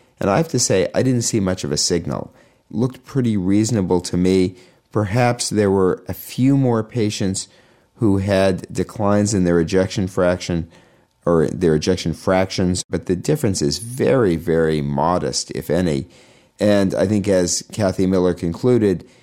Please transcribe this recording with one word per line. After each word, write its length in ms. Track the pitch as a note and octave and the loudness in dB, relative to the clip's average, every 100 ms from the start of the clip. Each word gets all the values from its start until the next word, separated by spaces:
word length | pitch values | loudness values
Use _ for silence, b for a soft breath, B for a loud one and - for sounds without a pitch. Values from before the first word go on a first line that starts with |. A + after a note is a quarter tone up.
| b b | b b
and 100 | F#2+ | 0
I 80 | C3 | 0
have 100 | E3 | 0
to 100 | B2 | -2
say, 300 | - F#2+ - | 0 0 0
I 100 | - | 0
didn't 180 | B2 B2 | 0 0
see 180 | A2+ A2 | 0 -2
much 240 | F#2+ F#2 | -2 -2
of 80 | C#2+ | -4
a 60 | D2+ | -2
signal. 560 | - F2 D2 G#1+ - _ b b b | -2 -2 -2 -8 -10 _ b b b
It 60 | - | -4
looked 300 | B2 - - | -4 -6 -8
pretty 320 | C#3 B2 G#2 | -2 0 0
reasonable 640 | F2+ G2+ A2 A2+ F2+ F2+ | 2 2 2 0 2 0
to 160 | F2 F2+ | 0 0
me. 380 | F2+ F#2+ F#2 - B B B | 4 4 2 -2 B B B
Perhaps 580 | A2 G2+ A#2 B2 B2 - | -4 0 2 0 0 -2
there 200 | G#2 G2+ | 0 2
were 340 | G2 F#2 - - | 4 2 0 -6
a 60 | |
few 440 | F#2+ - - C3 C#3 | -12 -10 -2 2 2
more 260 | C3 A2+ | 2 0
patients 640 | G#2+ A#2+ G#2 - G2 G2 - b b b b - | -2 -2 -2 -2 -4 -4 -8 b b b b -2
who 220 | A2 G2 | 0 2
had 540 | G2 F#2+ G2 F#2 - | 2 2 2 0 -6
declines 640 | G2+ F2+ - G2+ G#2 G#2 | -6 -6 -2 0 2 2
in 100 | G#2 | 2
their 160 | F2 E2+ | 2 2
ejection 480 | D#2+ F#2 F#2+ - F#2+ | 2 0 0 -2 -4
fraction 640 | - F2+ F2+ - F2 D#2+ b b b b b - | 0 0 0 -2 -4 -6 b b b b b 0
or 220 | E2+ D2+ | 2 2
their 280 | - F2 D#2 | 2 2 2
ejection 380 | F#2+ F#2 E2+ | 0 -2 -4
fractions, 680 | D#2+ - F#2 F#2 - F2+ F2+ - | -4 0 0 0 -2 -2 -2 -4
but 160 | F2 - | -6 -4
the 100 | F2 | -4
difference 460 | - D3+ A2+ F#2 | -2 -2 -2 -2
is 160 | D2 D#2 | -2 -4
very, 580 | A2+ B2+ - C3 G#2 E2 | -8 -2 0 2 2 0
very 460 | F2+ E2 D#2+ D#2 | 0 0 2 0
modest, 680 | C#2+ C#2 D#2+ F2+ C#2 C2 - | -2 0 0 0 -2 -6 -8
if 180 | - - | -8 -2
any. 380 | D#2 F2+ C#2 - b b b b - | 0 0 -2 -6 b b b b -2
And 360 | G#2 G2+ F#2+ - | 2 2 2 0
I 100 | G2 | 0
think, 220 | G#2 G2+ | 0 2
as 360 | F#2 F2 - - | 2 0 -4 -6
Kathy 360 | - G2 F2+ F#2 | -2 -2 0 0
Miller 260 | F#2+ F2+ | 2 0
concluded, 760 | E2+ F2 E2 B2 B2 G#2 F2 - b | 0 -4 -2 0 2 2 0 -6 b